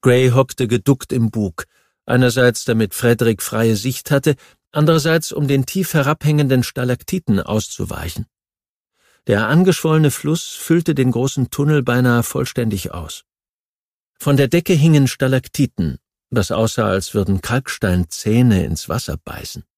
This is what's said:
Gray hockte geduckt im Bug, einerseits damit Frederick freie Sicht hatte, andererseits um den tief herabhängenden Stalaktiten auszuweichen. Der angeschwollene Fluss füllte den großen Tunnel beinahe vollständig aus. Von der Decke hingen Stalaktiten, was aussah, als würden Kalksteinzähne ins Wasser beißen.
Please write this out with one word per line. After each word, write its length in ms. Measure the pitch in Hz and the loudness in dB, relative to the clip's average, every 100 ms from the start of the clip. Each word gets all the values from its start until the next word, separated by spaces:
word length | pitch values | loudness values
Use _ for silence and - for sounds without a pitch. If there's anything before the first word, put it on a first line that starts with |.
Gray 300 | 131 123 127 | 4 4 4
hockte 380 | 123 131 - 123 | 4 0 -2 -2
geduckt 440 | 120 - 135 - | 0 0 0 0
im 200 | 104 113 | -2 -2
Bug, 320 | 110 101 - - _ _ _ - | -2 -4 -6 -16 _ _ _ -2
einerseits 580 | 123 123 117 123 110 | 0 2 4 2 2
damit 300 | - 113 110 | -2 -2 -2
Frederick 480 | - 120 117 117 107 | 0 0 2 2 0
freie 320 | - 110 113 | -4 0 0
Sicht 380 | 107 120 127 - | 0 -2 -8 -2
hatte, 240 | 143 147 139 _ _ _ | 0 0 -2 _ _ _
andererseits 600 | 151 156 160 151 165 160 | 0 2 2 2 0 -2
um 160 | - 143 | -4 0
den 180 | 139 131 | 0 0
tief 260 | 190 185 | -4 -2
herabhängenden 720 | 156 135 156 151 147 139 131 | 0 0 0 0 2 2 2
Stalaktiten 760 | 117 - 123 123 - 185 - 98 | 0 -4 -4 -4 -4 -6 -2 -2
auszuweichen. 880 | - 107 - - - - 82 - - _ _ _ _ _ _ _ _ _ - | 0 -4 -4 -10 -8 -8 -8 -10 -12 _ _ _ _ _ _ _ _ _ -2
Der 220 | 104 110 | 0 2
angeschwollene 640 | 156 185 175 160 156 151 | 2 4 2 0 2 2
Fluss 340 | - 143 165 - | 0 -4 -6 -6
füllte 440 | - - 165 165 | -14 0 0 2
den 160 | 139 131 | 0 0
großen 400 | 117 131 - 123 | 0 -2 -2 -4
Tunnel 320 | - 147 151 | -2 0 2
beinahe 400 | 127 123 127 120 | 2 2 2 2
vollständig 680 | 117 131 131 - 113 101 - | 0 -4 -4 -4 -2 -4 -6
aus. 320 | 85 78 - _ _ _ _ _ _ _ _ _ _ | -10 -12 -14 _ _ _ _ _ _ _ _ _ _
Von 160 | - 139 | 0 2
der 100 | 135 | 4
Decke 280 | 170 - | 2 2
hingen 340 | 170 160 151 135 | 4 6 6 4
Stalaktiten, 920 | - 131 131 - - 135 - 82 65 _ _ _ | 0 0 0 -2 -2 -2 -2 -4 -4 _ _ _
was 220 | 113 98 | -4 -2
aussah, 360 | - 110 - 107 | 0 0 0 0
als 240 | 98 92 | -2 -2
würden 280 | 104 95 95 | -2 0 -2
Kalksteinzähne 1200 | - 120 - - 101 90 87 - - 113 123 98 | 0 -4 -4 -4 0 0 -2 -4 0 4 4 4
ins 240 | 82 80 - | 0 -4 -6
Wasser 280 | 117 - 76 | -6 -6 -10
beißen. 480 | - - - - - | -10 -14 -14 -16 -18